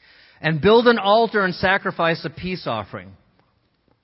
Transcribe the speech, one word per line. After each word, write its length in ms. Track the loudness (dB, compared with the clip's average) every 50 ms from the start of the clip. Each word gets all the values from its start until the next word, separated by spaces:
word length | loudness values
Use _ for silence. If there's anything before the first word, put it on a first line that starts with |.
| _ _ _ _ _ _ _ _
And 200 | -4 -4 -2 0
build 280 | 2 4 4 6 6 4
an 100 | 2 2
altar 480 | 2 2 2 2 2 0 0 -2 -2
and 100 | -2 -2
sacrifice 680 | -2 0 0 0 0 -2 -6 -6 -2 -2 -2 -2 -2 -6
a 40 | -12
peace 380 | -12 -10 -10 -10 -10 -8 -8 -6
offering. 440 | -6 -6 -8 -10 -12 -16 -16 -16 -20 _ _ _ _ _ _ _ _ _ _ _ _ _ _ _ _ _